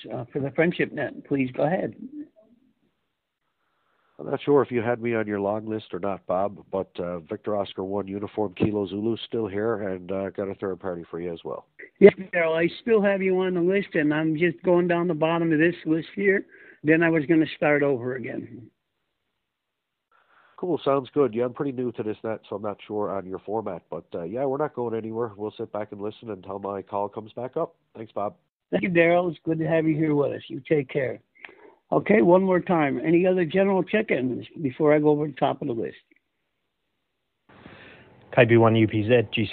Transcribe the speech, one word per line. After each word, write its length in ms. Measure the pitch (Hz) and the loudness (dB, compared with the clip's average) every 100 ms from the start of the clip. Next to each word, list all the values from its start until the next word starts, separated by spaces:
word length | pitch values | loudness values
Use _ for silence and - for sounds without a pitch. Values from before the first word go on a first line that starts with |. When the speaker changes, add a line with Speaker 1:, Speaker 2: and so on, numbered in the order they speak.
| 120 | -12
Speaker 1:
uh, 120 | 127 120 | -10 -8
for 80 | 151 | -6
the 120 | 135 | -4
Friendship 400 | 131 165 165 147 | 0 0 0 -4
Net? 340 | 147 120 - - | -4 -8 -8 -4
Please 240 | 143 127 | -2 -2
go 120 | 131 | 0
ahead. 320 | 147 190 - - 262 302 294 _ _ _ _ _ _ _ _ _ _ _ _ _ _ _ _ _ _ - | 0 0 -4 -8 -16 -14 -16 _ _ _ _ _ _ _ _ _ _ _ _ _ _ _ _ _ _ -14
Speaker 2:
I'm 100 | - | -8
not 120 | 135 | -6
sure 180 | - 143 | 2 2
if 100 | 117 | 4
you 100 | 123 | -2
had 200 | 110 120 | -2 -2
me 140 | 117 113 | -2 -2
on 100 | 104 | -2
your 140 | 104 | -2
long 260 | 98 110 110 | -2 -4 -6
list 220 | 110 - | -8 -8
or 60 | 90 | -8
not, 260 | 98 92 - | -6 -6 -4
Bob, 360 | 90 101 92 - | -2 -2 -6 -8
but, 200 | 95 92 - | -6 -6 -8
uh, 200 | 87 87 | -8 -8
Victor 380 | 78 107 - 104 | -10 -10 -4 -4
Oscar 260 | 95 - | -4 -6
one, 240 | 95 101 98 | -6 -6 -6
Uniform 460 | 98 101 - 101 | -8 -6 -4 -6
Kilo 320 | 90 110 104 98 | -2 -2 0 -4
Zulu, 320 | 98 110 110 - | -4 -4 -4 -6
still 220 | 117 107 | -6 -4
here, 400 | 98 110 107 101 | -2 -2 -2 -4
and, 220 | 92 90 | -8 -6
uh, 180 | 95 98 | -6 -6
got 200 | 90 98 | -6 -8
a 60 | 95 | -6
third 240 | 98 90 | -8 -6
party 240 | 95 87 80 | -8 -8 -10
for 100 | 85 | -8
you 140 | 87 | -8
as 60 | 82 | -8
well. 220 | 73 64 - - - _ | -10 -12 -14 -20 -20 _
Speaker 1:
Yes, 140 | 202 - 190 | 8 8 -4
Daryl, 220 | 175 165 165 | -2 0 0
I 120 | 170 - | 0 -2
still 200 | 240 220 | 0 2
have 200 | 202 196 | 2 2
you 180 | 190 185 | 0 0
on 160 | 185 180 | 0 0
the 60 | |
list, 340 | 175 202 - 170 | 2 0 0 0
and 180 | 151 | 2
I'm 240 | 151 160 151 | 2 0 0
just 240 | 175 165 | 0 0
going 240 | 180 175 180 | 2 4 4
down 200 | 170 175 | 0 0
the 60 | |
bottom 380 | 156 160 170 165 | 0 0 2 2
of 80 | 151 | 4
this 160 | 170 170 160 | 2 0 -2
list 240 | 160 156 - | -2 -2 -2
here. 300 | 196 196 - - - - | 2 2 -2 -20 -20 -6
Then 180 | 147 160 | 2 4
I 80 | 165 | 4
was 160 | 165 139 | 2 4
gonna 220 | 160 151 - | 2 2 0
start 260 | 156 147 | 2 2
over 340 | 143 127 123 127 | 2 0 -4 -6
again. 540 | 127 120 110 117 110 _ _ _ _ _ _ _ _ _ _ _ _ _ _ _ _ _ _ - | -8 -10 -10 -16 -20 _ _ _ _ _ _ _ _ _ _ _ _ _ _ _ _ _ _ -8
Speaker 2:
Cool, 220 | 180 147 - | -4 -2 0
sounds 240 | 139 123 | 0 0
good. 200 | 147 131 | 0 0
Yeah, 120 | 110 123 | 0 -4
I'm 80 | |
pretty 180 | 117 143 | -4 -6
new 180 | 127 123 | -4 -6
to 100 | 113 | -6
this 140 | 107 104 | -8 -6
net, 160 | 113 107 - | -8 -8 -8
so 80 | 101 | -8
I'm 60 | |
not 160 | 107 95 - | -8 -10 -8
sure 240 | 107 101 | -4 -4
on 140 | 98 90 | -6 -8
your 140 | 95 | -12
format, 420 | - 110 104 85 - | -6 -6 -6 -10 -10
but, 160 | 82 - | -14 -10
uh, 100 | 95 | -10
yeah, 220 | 85 117 139 | -8 -4 -4
we're 120 | 135 | -2
not 180 | 151 127 | -4 -4
going 180 | 120 | -6
anywhere. 380 | 113 110 110 120 101 | -6 -6 -6 -6 -6
We'll 160 | 104 | -10
sit 200 | - 110 | -8 -10
back 180 | 104 107 | -8 -10
and 80 | 104 | -8
listen 300 | 104 110 117 | -10 -10 -12
until 300 | 98 95 98 | -12 -10 -8
my 240 | 98 98 | -6 -8
call 260 | 95 101 101 | -6 -4 -4
comes 240 | 110 107 | -8 -14
back 240 | - 127 160 | -12 -8 -6
up. 180 | 165 _ _ 113 | -8 _ _ -18
Thanks, 140 | 113 | -12
Bob. 240 | - 104 - _ _ _ | -6 -8 -8 _ _ _
Speaker 1:
Thank 120 | 185 | -4
you, 60 | 202 | 0
Daryl. 400 | 170 170 175 180 | 2 4 4 0
It's 100 | 151 | -4
good 160 | - 160 | -4 -2
to 80 | 160 | 0
have 200 | 165 160 | 0 2
you 80 | 151 | 0
here 200 | 160 147 | 2 2
with 180 | 131 | 0
us. 100 | 113 - | -4 -12
You 140 | 139 | -16
take 260 | - 156 127 | 0 0 0
care. 320 | 147 123 110 _ _ - - - _ _ | -4 -4 -6 _ _ -20 -20 -20 _ _
Okay, 320 | 151 147 208 | 0 4 6
one 180 | 196 185 | 8 6
more 180 | 190 180 | 6 2
time. 400 | 170 170 143 131 156 | 2 2 2 0 2
Any 220 | 170 185 | 4 4
other 180 | 185 165 | 2 0
general 380 | 185 196 190 | 2 2 2
check-ins 640 | - 214 214 151 127 - - - | 2 -2 0 0 0 -4 -8 -6
before 320 | 143 127 151 151 | -6 2 4 6
I 40 | |
go 100 | 151 | 4
over 180 | 147 151 | 2 -2
the 60 | |
top 280 | 127 135 131 | -2 -2 -2
of 60 | 143 | -4
the 80 | 117 | -4
list? 220 | 73 - _ _ _ _ _ _ _ _ _ _ _ _ _ _ _ - - - - - - - - - | -6 -10 _ _ _ _ _ _ _ _ _ _ _ _ _ _ _ -20 -20 -20 -20 -20 -20 -20 0 4
Speaker 3:
K 100 | 120 | 8
B 120 | 117 | 8
one 180 | 113 113 | 6 6
U 120 | 107 | 4
P 200 | 110 107 | 2 4
Z, 200 | 120 110 | 2 2
G 160 | - 101 | -2 2